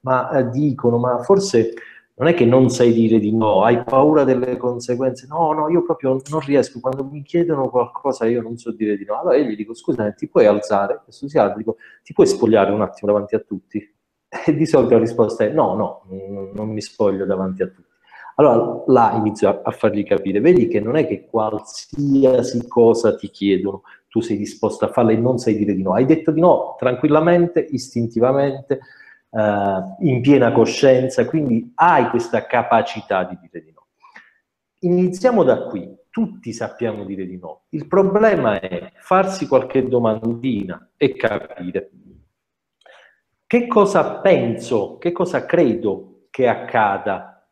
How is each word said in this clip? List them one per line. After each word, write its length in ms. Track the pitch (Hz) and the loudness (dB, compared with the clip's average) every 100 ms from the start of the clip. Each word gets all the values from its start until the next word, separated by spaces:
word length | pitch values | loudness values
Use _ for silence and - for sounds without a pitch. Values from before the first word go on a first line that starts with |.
ma, 300 | 131 127 123 | 0 -2 0
eh, 180 | 147 120 | -2 -2
dicono, 480 | 120 147 127 123 120 | 0 -2 0 0 0
"Ma 240 | 120 120 | -2 -4
forse 520 | - 196 190 120 110 - - - _ _ | 2 2 4 0 0 -4 -18 -20 _ _
non 100 | 160 | 0
è 60 | |
che 100 | 170 | 4
non 240 | 117 127 127 | 4 6 4
sai 240 | 120 120 | 4 2
dire 280 | 113 113 110 | 4 4 4
di 120 | 104 | 2
no, 300 | 110 107 95 | 0 2 2
hai 200 | 107 120 | 2 2
paura 400 | - 131 151 156 | 2 2 4 4
delle 320 | 135 127 127 120 | 2 0 -2 -4
conseguenze?" 720 | 123 123 120 123 131 - 139 | -6 -6 -6 -2 -2 -4 -12
"No, 240 | 156 160 | -4 -2
no, 160 | 156 156 | -2 0
io 160 | 170 | 0
proprio 360 | 170 165 135 131 135 | 0 -4 -2 -4 -4
non 100 | 156 | -8
riesco, 400 | 139 139 147 120 | 0 0 0 -4
quando 240 | 131 135 | -6 -6
mi 180 | 139 147 | -8 -12
chiedono 460 | 139 170 170 151 131 | -4 -2 0 -2 0
qualcosa 560 | 127 120 - 139 127 113 | -2 -2 -4 -6 -2 -2
io 160 | 120 | -2
non 140 | 110 117 | -4 -10
so 160 | 117 | -12
dire 240 | 104 107 104 | -6 -4 -4
di 80 | |
no." 160 | 101 110 | -6 -6
Allora 160 | 175 131 | 0 0
io 120 | 135 | 0
gli 80 | 104 | -6
dico, 180 | 107 | -10
"Scusa, 360 | 113 - 131 104 | -10 -6 -4 -4
ti 160 | - - | -6 -2
puoi 180 | 180 107 | 4 4
alzare?" 540 | 104 - 101 101 - | 4 0 0 0 -4
Questo 240 | _ - 143 | _ -16 -4
si 100 | 151 | 0
alza, 180 | 101 104 | 0 0
dico, 200 | 110 120 - _ | -8 -8 -14 _
"Ti 100 | _ | _
puoi 140 | - 143 | 2 2
spogliare 460 | - 120 107 98 | 4 2 4 4
un 100 | 104 | 2
attimo 300 | 98 - 101 | -2 -4 0
davanti 220 | 104 - 110 | 0 0 -6
a 20 | |
tutti?" 540 | - 95 _ 104 - _ _ _ _ - - | -6 -12 _ -12 -12 _ _ _ _ -6 -2
E 80 | |
di 120 | 147 160 | 0 2
solito 280 | 143 120 | 2 4
la 60 | 120 | 4
risposta 440 | 113 - 107 - | 2 0 -2 0
è, 60 | 107 | -2
"No, 240 | 156 110 | 2 0
no, 280 | 95 98 - 92 | 0 -4 -6 _
non, 420 | 95 95 101 98 | -14 -12 -12 -12
non 160 | 101 107 | -10 -8
mi 100 | 107 | -8
spoglio 420 | - _ 104 98 | -10 _ -2 0
davanti 380 | 95 95 95 92 | -4 -4 -4 -4
a 40 | 92 | -8
tutti." 200 | _ _ _ _ - - | _ _ _ _ -20 -12
Allora 500 | - 151 117 117 - - | 2 4 4 0 -6 2
là 280 | 127 113 110 | 4 4 2
inizio 320 | 107 104 98 | -2 0 0
a, 120 | - | 0
a 60 | - | -6
fargli 340 | - 110 101 | -2 -2 -2
capire, 360 | 98 98 95 98 | -2 -2 0 0
vedi 280 | 139 180 117 | 4 4 4
che 120 | 107 | -2
non 160 | 104 147 | -2 -2
è 100 | 147 | -2
che 180 | 98 - | -4 -4
qualsiasi 1400 | 113 110 104 - - - - 143 139 131 127 120 120 - | -2 -2 -6 -12 -18 -12 -6 0 4 4 4 0 -4 -4
cosa 480 | - 117 113 110 101 | 4 4 6 2 -2
ti 140 | 101 | -6
chiedono, 520 | - 101 92 98 98 _ - _ | -4 0 0 -2 -8 _ -20 _
tu 120 | 113 | -4
sei 160 | - 104 | -4 -6
disposto 480 | 101 - - - | -6 -4 -4 -2
a 80 | 104 | -2
farla 180 | - 113 | 2 2
e 40 | 110 | 2
non 220 | 120 123 | 0 0
sai 180 | - 104 | -2 -2
dire 180 | 101 | -2
di 80 | 95 | -2
no. 120 | 95 | 0
Hai 100 | 95 | 0
detto 260 | 135 156 - | 2 2 2
di 100 | 156 | 2
no 360 | 175 143 - - | 2 2 -2 -4
tranquillamente, 880 | 127 123 151 151 165 175 170 170 143 | -4 -2 2 2 4 2 2 0 -4
istintivamente, 1120 | 127 - 120 117 113 120 139 139 135 - 135 - - - _ _ | -8 -6 -6 -4 0 2 2 0 -4 -6 -8 -8 -20 -20 _ _
eh, 520 | 113 107 104 98 95 92 - | -2 -2 0 0 -2 -6 -4
in 200 | 170 123 | 0 0
piena 320 | 127 139 117 | 4 4 4
coscienza, 720 | 117 113 - 139 131 131 131 120 | 2 2 4 4 4 2 -2 -2
quindi 460 | 160 143 113 113 | -2 0 -2 -4
hai 340 | - 165 160 120 | 0 4 4 2
questa 360 | 120 - 113 - | -2 -2 -6 -2
capacità 800 | 123 113 117 107 - - 98 | -2 2 0 0 -8 -4 -4
di 120 | 90 90 | -4 -10
dire 240 | - 85 | -16 -18
di 80 | 80 | -18
no. 140 | _ _ _ _ - _ _ _ _ _ _ | _ _ _ _ -20 _ _ _ _ _ _
Iniziamo 640 | 180 180 180 175 - 214 | -2 2 0 0 0 2
da 200 | 143 113 | 2 2
qui, 280 | - 98 - - _ | -2 -10 -12 -20 _
tutti 440 | - 113 - 120 | -6 -6 -6 -12
sappiamo 520 | 110 110 - 117 101 | -10 -10 -6 -6 -6
dire 220 | 98 95 90 | -10 -10 -10
di 120 | 90 | -12
no. 240 | 82 78 _ | -16 -18 _
Il 180 | 156 143 | -10 -4
problema 720 | 185 196 208 220 185 120 101 | 0 0 2 2 2 0 -2
è 320 | 95 90 - _ | -6 -10 -12 _
farsi 520 | - 185 190 - 143 | 0 0 0 -4 0
qualche 400 | 131 - 135 131 | 0 2 -2 0
domandina 1000 | 123 113 107 113 117 131 110 95 85 _ _ | 0 0 -2 -4 -4 -4 -4 -6 -12 _ _
e 180 | 143 - | -2 0
capire 760 | 113 104 - - 90 90 - _ _ _ _ _ _ _ _ _ _ - _ _ _ _ _ | -4 -4 -8 -12 -8 -8 -8 _ _ _ _ _ _ _ _ _ _ -20 _ _ _ _ _
che 200 | 240 240 | -2 2
cosa 540 | 220 202 180 143 - | 2 4 2 0 0
penso, 760 | 196 160 120 113 - 117 95 - | 2 2 2 -4 -2 -4 -4 -6
che 120 | 175 | -6
cosa 360 | 175 180 135 - | -4 -4 -4 -2
credo 800 | 170 143 104 107 95 - _ _ | 2 2 0 -4 -6 -10 _ _
che 160 | - 123 | -2 0
accada 1000 | 110 - 120 107 98 107 92 - _ _ | 0 -2 0 0 -2 -4 -8 -10 _ _